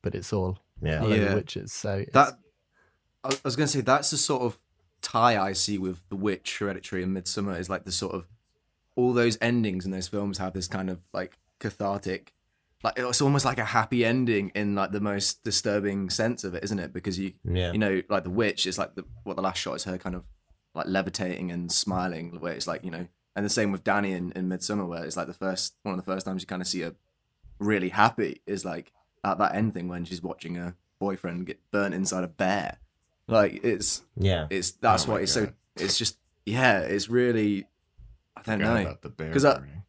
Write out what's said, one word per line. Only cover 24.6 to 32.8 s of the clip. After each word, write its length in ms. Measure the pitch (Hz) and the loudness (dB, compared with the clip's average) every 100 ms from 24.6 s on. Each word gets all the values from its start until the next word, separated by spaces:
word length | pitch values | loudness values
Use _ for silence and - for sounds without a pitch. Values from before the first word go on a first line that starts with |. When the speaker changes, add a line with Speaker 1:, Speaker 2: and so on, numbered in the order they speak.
| - 104 | -2 -2
Speaker 3:
where 180 | 90 85 | -4 -6
it's, 140 | 80 87 | -6 -6
like, 100 | 85 | -6
the 60 | |
first, 420 | - 95 92 - _ | -4 -4 -2 -4 _
one 100 | 101 | -6
of 100 | 92 | -6
the 80 | 92 | -4
first 140 | 92 | -4
times 160 | 95 95 | -2 -6
you 60 | - | -6
kinda 180 | 92 | -6
see 160 | 90 90 | -4 -4
her 140 | 82 - _ _ _ _ - - | -4 -8 _ _ _ _ -20 -4
really 300 | 104 104 90 | 0 2 2
happy 520 | 107 110 113 92 - - | 4 4 4 -2 -2 -6
is, 160 | 98 | -4
like, 260 | 92 82 - _ _ _ | -4 -8 -10 _ _ _
at 140 | 98 87 | -2 2
that 160 | 104 | 2
end 180 | 98 110 | 2 0
thing 140 | 92 87 | -2 -6
when 160 | 87 | -6
she's 160 | 85 90 | -8 -8
watching 320 | 87 - 82 | -8 -8 -8
her 200 | 87 87 90 _ _ | -8 -8 -10 _ _
boyfriend 460 | 98 95 87 87 90 | -4 -2 -6 -6 -8
get 120 | - _ | -10 _
burnt 220 | 101 101 | 0 0
inside 300 | 87 95 92 | 0 0 -2
a 40 | 90 | -4
bear. 480 | - 92 101 78 - | 0 0 2 -2 -6